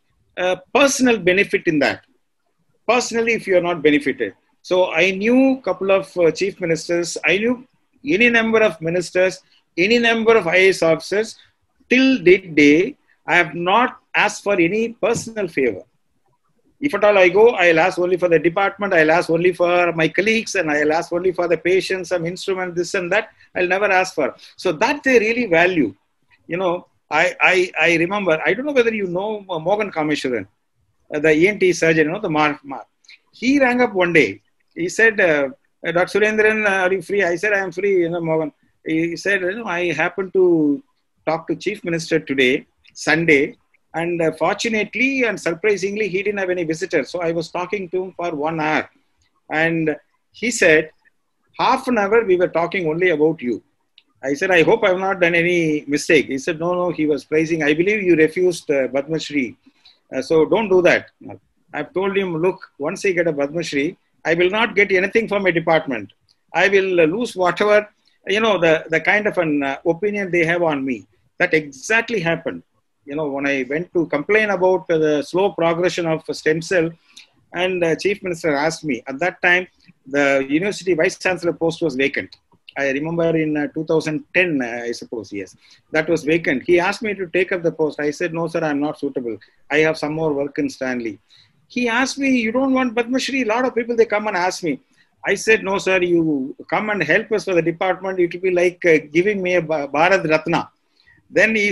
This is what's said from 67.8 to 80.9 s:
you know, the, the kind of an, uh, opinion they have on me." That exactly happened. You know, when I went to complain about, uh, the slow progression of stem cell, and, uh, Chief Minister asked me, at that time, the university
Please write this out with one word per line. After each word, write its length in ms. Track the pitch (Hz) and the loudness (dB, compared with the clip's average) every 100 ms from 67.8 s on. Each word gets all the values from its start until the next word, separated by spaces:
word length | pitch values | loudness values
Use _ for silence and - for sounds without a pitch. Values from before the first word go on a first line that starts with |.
| 208 _ _ _ - 196 | 2 _ _ _ -4 0
you 60 | 226 | 0
know, 120 | 185 165 | 2 4
the, 80 | 156 - | 2 2
the 80 | 160 160 | -2 2
kind 140 | 202 208 | 0 0
of 60 | 185 165 | -2 0
an, 60 | 147 139 | 0 -2
uh, 80 | 135 175 | -4 -2
opinion 380 | 165 208 208 196 | -2 -2 -4 -2
they 140 | 175 160 | 0 0
have 120 | 175 170 | 2 0
on 140 | 143 135 | -2 -4
me." 80 | 117 95 _ _ _ | -6 -10 _ _ _
That 140 | 175 160 | 0 0
exactly 580 | 151 - - 226 226 226 170 | -2 -12 -2 -2 0 -4 -2
happened. 320 | 165 139 85 - _ _ _ - | -2 -4 -10 -16 _ _ _ -12
You 60 | 143 | -8
know, 100 | 151 139 | -6 -4
when 120 | 143 | -4
I 120 | 139 123 | -2 -2
went 140 | 147 175 180 | -6 -4 -4
to 100 | 156 143 | -2 -4
complain 360 | 147 214 214 190 | 0 0 2 2
about, 260 | 185 185 175 | 2 2 0
uh, 100 | 160 156 | 0 2
the 100 | 151 143 | 0 -2
slow 160 | 175 196 - | -2 -2 0
progression 440 | 165 165 180 170 170 | 0 0 -2 -2 -2
of 100 | 160 - 143 | -4 -6 -4
stem 200 | 151 165 | -2 -2
cell, 260 | 160 185 165 165 _ - - _ _ 170 | 0 0 0 -4 _ -20 -20 _ _ -4
and, 220 | 185 185 | -2 0
uh, 120 | 170 156 | 0 0
Chief 200 | 185 202 185 | -2 -4 -6
Minister 260 | 165 165 139 156 | -4 -2 0 -2
asked 200 | 165 156 | -4 -6
me, 60 | 117 - | -6 -8
at 80 | 135 | -4
that 180 | 175 180 180 | -4 0 2
time, 200 | 175 185 _ _ _ - 139 | 2 0 _ _ _ -6 0
the 100 | 143 139 135 151 | 2 2 0 -2
university 340 | 202 175 175 | -2 -4 -2